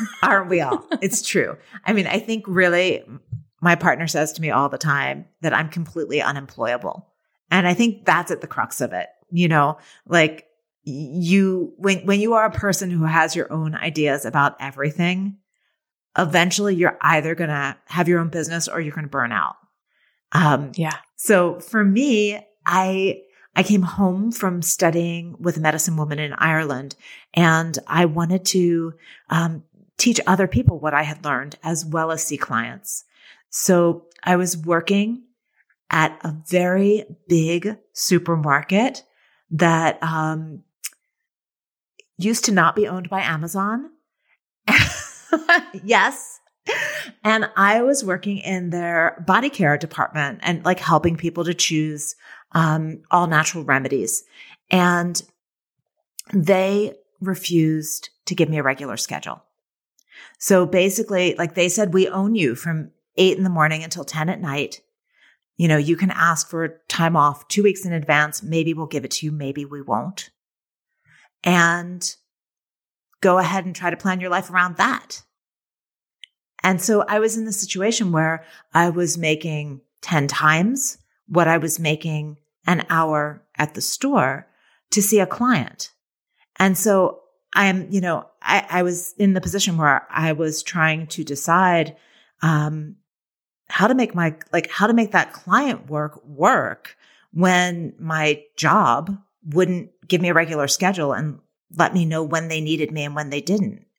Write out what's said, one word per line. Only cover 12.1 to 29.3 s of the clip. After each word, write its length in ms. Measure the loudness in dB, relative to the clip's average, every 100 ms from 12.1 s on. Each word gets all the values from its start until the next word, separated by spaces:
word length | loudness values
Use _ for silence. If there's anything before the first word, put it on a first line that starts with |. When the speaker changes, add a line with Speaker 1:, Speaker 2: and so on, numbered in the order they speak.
| 0
Speaker 2:
you 140 | 2
are 120 | 2 2
a 60 |
person 380 | 0 -2 -2 -2
who 160 | 0 2
has 300 | 2 2 -2
your 160 | -4
own 240 | -4 -6 -6
ideas 500 | -6 0 0 0 0
about 300 | 2 2 0
everything, 800 | -10 -6 -4 -2 -2 -2 -6 -8 _ _ _ _ _ _ _ -2
eventually 580 | 2 2 2 0 0 2
you're 220 | 2 2
either 340 | 2 2 0 -2
gonna 420 | -4 -2 -4 -8 -6
have 220 | 0 2
your 120 | 2
own 100 | 0
business 380 | -4 -6 -6 -6
or 140 | -6
you're 140 | -6 -8
gonna 120 | -6
burn 240 | -4 -2
out. 240 | -2 -2 -6 _ _ _ _ _ _ _
Um, 400 | 2 4 2 0 -4
Speaker 1:
Yeah. 220 | -4 -6 -14 -4
Speaker 2:
so 420 | 2 4 4 -2
for 240 | -4 2
me, 560 | 4 4 4 2 2 -4 -14 _ 0
I, 560 | 2 2 0 0 -2 -10 _ _ 0
I 80 |
came 180 | 4 4
home 500 | 2 2 2 2 -2
from 300 | -2 -4 -2
studying 760 | -4 0 2 2 -2 -4 -10 -6
with 180 | -4 0
a 40 |
medicine 360 | 0 0 -2 -2
woman 220 | -2 -4
in 140 | -6
Ireland, 640 | -2 0 2 0 -6 -8 -16 -20 -20 _
and 440 | 2 4 4 0 -6 -2
I 200 | 2 2
wanted 400 | 2 0 0 0
to, 480 | 2 2 2 -2 -10 -20 -20
um, 340 | -4